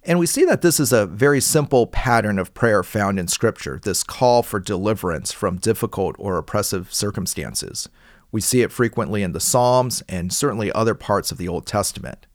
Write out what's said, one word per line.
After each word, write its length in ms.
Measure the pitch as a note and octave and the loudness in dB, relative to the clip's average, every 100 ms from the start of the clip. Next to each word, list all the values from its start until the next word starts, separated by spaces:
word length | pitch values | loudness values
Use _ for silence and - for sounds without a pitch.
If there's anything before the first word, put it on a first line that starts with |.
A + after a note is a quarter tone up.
And 160 | - F3 | 2 2
we 80 | E3 | 2
see 180 | - F4+ | 2 4
that 160 | A#3 | 4
this 180 | F3 D#3+ | 2 2
is 120 | B2+ | 4
a 140 | A#2+ G2+ | 4 2
very 340 | G2+ C#3 C#3+ | 2 4 4
simple 460 | - D#3 C#3+ B2+ A#2 | 4 2 4 4 4
pattern 540 | - B2+ A#2 G#2 G2 | 0 2 2 2 -2
of 140 | F2+ | -4
prayer 280 | - A#2+ G#2 | 0 2 2
found 380 | F2+ G#2+ G2+ G2 | 2 -2 0 0
in 80 | F2 | -2
Scripture, 500 | - A2+ - - C#2 | 0 -2 -2 -10 -6
this 220 | G2+ F2+ | -4 -2
call 400 | - - B2 A#2+ | -4 0 4 4
for 160 | - G#2 | 2 -6
deliverance 720 | F#2 F#2 G2+ G#2+ F2+ D#2+ - | -2 -2 0 0 -2 -4 -6
from 280 | - G2 F2+ | -4 -4 0
difficult 580 | A2+ A2 A2 - F#2 - | -2 0 -2 -2 -4 -4
or 200 | G2 F2 | -4 -4
oppressive 540 | - G#2+ G2+ F#2+ F2+ | -2 -2 -2 -4 -6
circumstances. 960 | - G2+ G#2 F2+ - C2 - - - - _ _ - _ | -4 -4 -4 -6 -6 -8 -8 -8 -10 -12 _ _ -20 _
We 80 | A2 | -4
see 220 | - B2 | 0 2
it 100 | A#2 | 2
frequently 500 | - A#2 A#2 G#2+ G#2 | 0 -2 0 -4 -2
in 80 | F#2 | -2
the 80 | D#2 | -2
Psalms 640 | - B2+ B2 B2+ B2+ - - | 0 2 4 4 2 -4 -6
and 240 | - F3+ | -6 -4
certainly 400 | - D3 A2 G#2 | -2 -2 -2 -2
other 240 | - A2+ G#2 | 0 0 0
parts 340 | - G2+ - | 0 0 0
of 80 | - | -6
the 80 | F2 | -6
Old 200 | F2 - | -6 -2
Testament. 600 | G#2 G2+ - B1+ - _ | -2 -2 -6 -12 -14 _